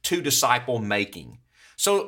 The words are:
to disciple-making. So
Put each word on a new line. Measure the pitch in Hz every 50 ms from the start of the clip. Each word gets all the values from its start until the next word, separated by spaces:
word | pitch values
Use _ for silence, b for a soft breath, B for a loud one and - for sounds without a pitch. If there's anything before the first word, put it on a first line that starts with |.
| -
to | - 180 175 147
disciple-making. | 147 131 - 143 120 123 120 123 127 123 113 107 101 101 104 101 - - 85 69 117 113 - _ b b b b b b
So | b - 202 202 196 208